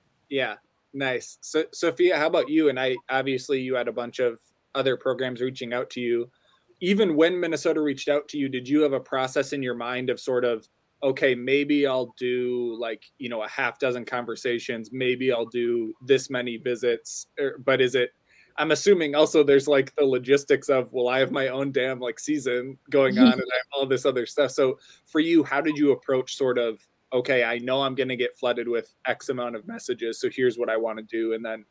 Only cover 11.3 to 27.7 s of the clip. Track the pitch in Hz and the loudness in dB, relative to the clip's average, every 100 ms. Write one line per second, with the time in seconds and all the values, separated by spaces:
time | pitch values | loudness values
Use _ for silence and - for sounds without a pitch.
11.3 | 123 127 139 143 147 139 131 120 - 127 | 0 0 0 2 2 2 0 -4 -6 -4
12.3 | 123 123 123 120 113 117 110 _ - 123 | -2 -2 -2 -4 -6 -8 -8 _ -12 -8
13.3 | 117 107 - 123 - 135 123 117 123 117 | -6 -6 -4 -4 -2 -2 -2 -4 -6 -6
14.3 | 110 127 120 - 117 107 131 127 123 131 | -6 -4 -4 -4 -8 -8 -4 -2 0 0
15.3 | 117 117 123 120 120 110 - 127 131 135 | 0 -2 -2 0 0 -4 -4 2 2 2
16.3 | 127 123 113 - 117 123 113 - - - | -6 -6 -6 -6 -2 0 -2 -4 -12 -12
17.3 | - 139 - 131 131 127 127 120 _ _ | -6 -6 -4 0 2 4 2 -2 _ _
18.3 | _ _ - 156 147 202 185 156 143 156 | _ _ -4 0 2 4 4 4 2 4
19.3 | 160 143 139 135 143 135 - 139 127 123 | 6 6 6 6 2 2 2 2 2 4
20.3 | 139 139 135 135 135 - 127 123 131 135 | 4 4 2 2 0 0 0 0 2 0
21.3 | 143 131 135 139 135 127 127 123 113 - | 0 -2 -2 -2 -2 -2 -2 -6 -6 -4
22.3 | 151 123 123 131 135 _ 143 135 202 254 | -2 -2 -2 -4 -12 _ 2 4 6 6
23.3 | 208 170 127 - 143 131 127 139 127 113 | 4 0 -4 -4 -4 0 0 0 -2 -2
24.3 | - 131 - 131 131 _ _ _ 160 165 | -2 0 2 0 0 _ _ _ 0 4
25.3 | 165 135 139 160 147 143 127 - 131 131 | 2 2 0 0 2 2 2 0 -2 -2
26.3 | - 135 123 117 107 _ _ _ 127 135 | -2 0 0 -2 -4 _ _ _ -2 0
27.3 | 131 117 120 123 | 2 0 -2 -2